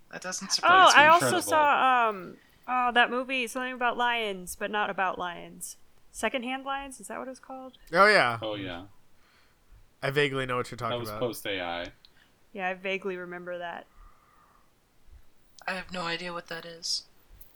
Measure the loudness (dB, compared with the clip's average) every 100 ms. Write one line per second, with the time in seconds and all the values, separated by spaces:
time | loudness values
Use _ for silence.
0 | -16 -12 -10 -10 -4 2 6 8 10 10
1 | 10 8 6 2 2 2 4 4 4 2
2 | 0 -2 -10 -18 _ _ -6 -2 2 2
3 | 2 0 -4 -4 -4 -6 -8 -2 -2 0
4 | 0 0 -4 -6 -10 -8 -4 -2 -2 -2
5 | -2 -2 -6 -10 -14 -16 -16 -16 -20 -20
6 | -20 -6 -4 -4 -6 -8 -6 -8 -8 -14
7 | -14 -12 -12 -14 -16 -16 -18 -20 -2 4
8 | 6 6 4 0 -6 -6 -8 -10 -14 -20
9 | -20 _ _ _ _ _ _ -20 -20 _
10 | -4 0 0 0 -2 -2 -4 -6 -6 -4
11 | -6 -6 -6 -6 -6 -4 -4 -6 -8 -14
12 | -20 _ _ _ _ -8 -6 -6 -6 -6
13 | -6 -8 -10 -12 -10 -10 -10 -12 -14 -20
14 | -20 -20 _ _ _ _ _ _ _ _
15 | -20 -20 -20 -20 _ -16 -10 -8 -8 -8
16 | -6 -6 -8 -10 -10 -12 -14 -12 -8 -8
17 | -8 _ _ -20 -20